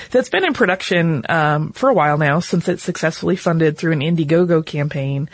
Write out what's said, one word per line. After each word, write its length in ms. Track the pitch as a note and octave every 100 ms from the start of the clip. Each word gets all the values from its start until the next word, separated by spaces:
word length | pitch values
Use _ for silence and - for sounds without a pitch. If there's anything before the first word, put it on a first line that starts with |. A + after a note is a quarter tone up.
| -
that's 180 | B3+ B3+
been 160 | F#4 F#4
in 80 |
production, 720 | - G3 F3+ - F3 E3 D3+ -
um, 420 | E3 D3+ D3+ D#3
for 180 | - C4
a 40 |
while 240 | G3+ D3 D3
now 220 | D3 D#3
since 280 | - F3 F3+
it 120 | E3+
successfully 560 | - - E3 - F3 F3+
funded 420 | F3+ E3 D#3+ D#3
through 160 | E3
an 80 | D#3
Indiegogo 640 | D#3 E3+ D3 E3 F3+ E3 D#3+
campaign. 640 | D3 D3 C#3 C3+ C#3 -